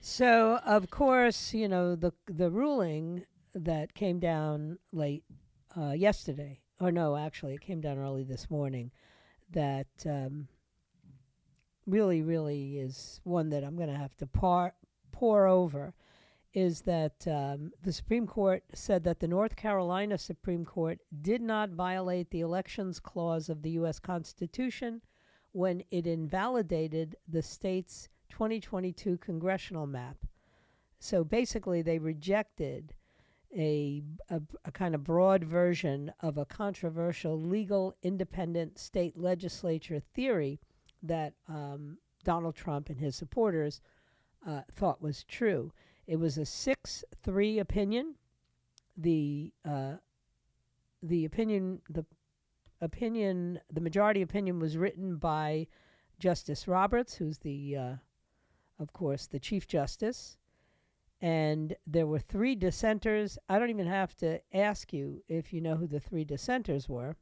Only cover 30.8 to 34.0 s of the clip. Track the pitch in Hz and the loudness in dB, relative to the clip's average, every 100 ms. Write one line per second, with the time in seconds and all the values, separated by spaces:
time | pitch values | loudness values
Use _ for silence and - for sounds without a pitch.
30.8 | _ _ - 190 160 220 247 233 196 175 | _ _ -2 0 2 2 0 -2 0 0
31.8 | 165 165 156 156 160 202 214 _ 147 - | 2 0 0 -4 0 0 0 _ -6 -6
32.8 | 151 - _ _ _ _ _ 208 156 151 | -12 -20 _ _ _ _ _ -2 0 2
33.8 | 147 147 | 0 -4